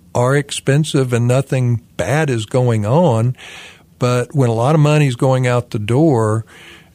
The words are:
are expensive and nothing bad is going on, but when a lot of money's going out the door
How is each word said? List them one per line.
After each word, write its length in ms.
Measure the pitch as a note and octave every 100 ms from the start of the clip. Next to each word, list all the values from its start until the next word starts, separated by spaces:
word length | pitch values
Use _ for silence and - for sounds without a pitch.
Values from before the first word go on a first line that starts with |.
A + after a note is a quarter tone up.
| -
are 200 | - B2 C#3+
expensive 760 | C#3+ - - C#3 D#3 C#3+ B2+
and 160 | A#2 A#2+
nothing 480 | C3 C3+ C3+ B2 A#2 - -
bad 320 | D#2+ D3 D#3
is 160 | A#2
going 400 | G#2+ B2+ B2 A2
on, 520 | G#2 D3 F3 A2+ B2 - - - - - _ -
but 340 | B2 B2 B2
when 140 | C#3+ B2
a 40 |
lot 200 | A2+ B2
of 60 | D#3+
money's 340 | D3 D3+ C#3+
going 320 | A#2+ C3+ B2+ B2+
out 240 | B2 -
the 80 | A#2
door 640 | G#2 B2 D#3 A2+ G#2+ A2 - - - - -